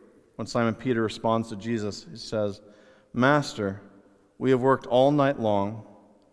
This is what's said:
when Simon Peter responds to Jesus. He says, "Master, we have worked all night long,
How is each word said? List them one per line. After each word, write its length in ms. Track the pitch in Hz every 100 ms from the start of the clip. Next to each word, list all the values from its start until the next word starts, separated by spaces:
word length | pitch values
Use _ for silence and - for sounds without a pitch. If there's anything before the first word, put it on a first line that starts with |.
| - _ _ -
when 120 | 107
Simon 280 | 123 117 104
Peter 260 | 127 113
responds 460 | 110 - 113 113 113
to 60 | 104
Jesus. 500 | 110 117 104 92 85
He 80 | 113
says, 440 | - 110 104 98 - - - _ _
"Master, 680 | 117 131 147 143 - 98 101 - - _ _ _ -
we 140 | 127
have 100 | 127
worked 240 | 131 127 -
all 260 | 123 139
night 280 | 147 139 135
long, 460 | 110 101 101 113 - - _ _ _